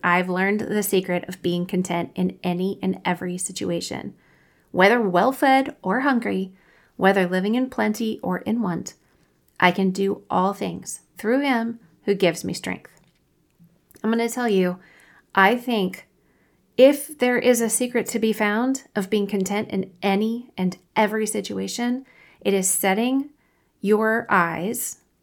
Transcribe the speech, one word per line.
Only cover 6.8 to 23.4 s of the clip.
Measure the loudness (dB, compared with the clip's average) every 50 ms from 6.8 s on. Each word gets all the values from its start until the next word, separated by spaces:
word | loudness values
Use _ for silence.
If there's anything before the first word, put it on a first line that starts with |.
| _ _ _
whether | 2 2 4 4 4 2
living | 2 0 0 0 0 0
in | 0 -2 -2
plenty | -2 -2 -2 -2 -2 -2 -4 -6 -6 -4 -4
or | -4 -4 -4
in | -2 -2 -2 -2
want, | -2 -2 -4 -4 -6 -10 -16 _ _ _ _ _ _ _ _ _ _ _ _ 2
I | 2 2
can | 4 2 0 0 0
do | 0 -2 -2 -2 -4 -6 _
all | 0 0 0 0 -2
things | -4 -6 -6 -6 -8 -12 -14 -16 -16 -18 _ _
through | -6 -2 0 0 2
him | 2 2 0 0 0 -4 -6 -10 -16 _ _ _ _
who | -2 0
gives | 2 2 2 0 0 -6
me | -8 -8
strength." | -6 -6 -8 -8 -8 -12 -20 -20 _ _ _ _ _ _ _ _ _ _ _ _ _ -20 _ _ _ _ _ _ -6 -2
I'm | -2
gonna | 0 0 0 -2
tell | -2 -2 -2
you, | 2 2 2 2 2 -2 -6 -12 -20 -20 -20 -20 -20 _ -20 _ _ 2
I | 4 4 4 4
think | 2 -2 -2 -2 0 0 -2 -4 -8 -16 _ _ _ _ _ _ _ _ _ _ _ _ _ _
if | 8 8 8 8 4 -2 -12 -4
there | -2 0 0 2 2
is | 2 2 2 2 2
a | 0
secret | 0 -2 -2 -2 -2 -2 -2 -2
to | -2 0
be | 0 0 0
found | 0 0 0 2 0 0 0 -2 -4 -6 _ _
of | -4 -2 0
being | 0 0 0
content | 0 0 -2 -2 -2 -2 -4 -4 -2
in | -4 -4 -4 -4 -8 _ 0
any | 0 2 2 0 0 -2 -6 -8 -12 _ -2
and | -2 -2 -2 -4 _ _ _
every | 0 2 2 2 -2 -4
situation, | -2 -4 -6 -6 -6 -6 -6 -6 -6 -6 -4 -4 -4 -4 -4 -8 -14 _ _ -20 -20 -20 _ -2
it | 0 0
is | 0 0 0
setting | -2 0 0 0 2 2 0 0 0 0 -2 -4 -10 _